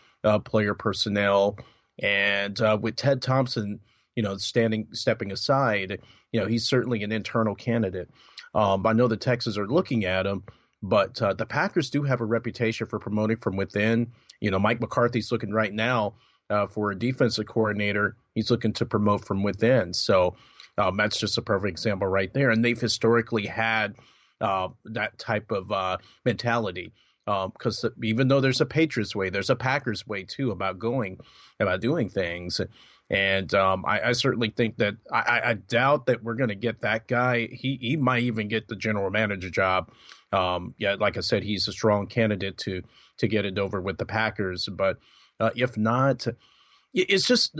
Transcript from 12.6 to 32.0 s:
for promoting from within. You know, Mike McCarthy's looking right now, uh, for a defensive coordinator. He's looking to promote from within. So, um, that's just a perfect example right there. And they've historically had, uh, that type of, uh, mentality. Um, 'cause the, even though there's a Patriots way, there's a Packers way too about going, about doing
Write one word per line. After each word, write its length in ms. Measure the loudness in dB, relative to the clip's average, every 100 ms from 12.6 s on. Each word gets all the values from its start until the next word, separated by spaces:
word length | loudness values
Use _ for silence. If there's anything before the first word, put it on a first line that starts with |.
| -2 -2 -4
for 100 | -6
promoting 400 | -4 0 0 0
from 180 | -2 -2
within. 540 | -2 0 2 2 0 -6 -20 -6
You 80 | -2
know, 80 | 2
Mike 240 | 2 0
McCarthy's 500 | -2 0 2 0 -2
looking 200 | -4 -2
right 200 | 0 0
now, 440 | 0 0 0 -2 -6 _ _ -2
uh, 160 | 0 0
for 240 | -2 -2
a 80 | 0
defensive 480 | -2 2 2 0 -2
coordinator. 680 | 0 0 0 0 0 0 -2 _
He's 160 | -4 0
looking 240 | 0 0
to 120 | -2 0
promote 380 | 2 2 2
from 200 | 0 -2
within. 500 | -2 2 4 4 2
So, 420 | -2 2 4 4 0 -12 -20 -8 -2
um, 180 | 0 2
that's 220 | 0 0
just 180 | -2 -2
a 40 |
perfect 280 | 0 0 0
example 380 | -2 -2 -2 0
right 260 | 0 0
there. 160 | 2 2
And 160 | 4 2
they've 140 | 2
historically 680 | -2 2 4 4 2 -2 -2
had, 500 | -2 0 0 -2 -4 -20 _ _ -6
uh, 280 | -2 0 -2 -8 -10
that 340 | -6 -6 -6
type 320 | -4 -4 -2
of, 200 | -6 -4
uh, 260 | -2 -2 -4 -8 _ -2
mentality. 640 | 0 0 0 -2 -6 -12 -18 _ _ -4
Um, 240 | -2 -2 -4
'cause 220 | -4 -2
the, 100 | -4 -2
even 280 | -2 2 4
though 100 | 4
there's 220 | 4 2
a 40 | 0
Patriots 480 | 2 2 0 -4
way, 160 | -2 -2
there's 200 | -2 0
a 60 | 0
Packers 520 | 0 -2 -2 -6 -6
way 160 | -8
too 280 | -8 -4 -4
about 280 | -2 -4 -4
going, 400 | -4 -2 -4 -8 -18 -20 -16 -2
about 220 | 0 2
doing 260 | 0 0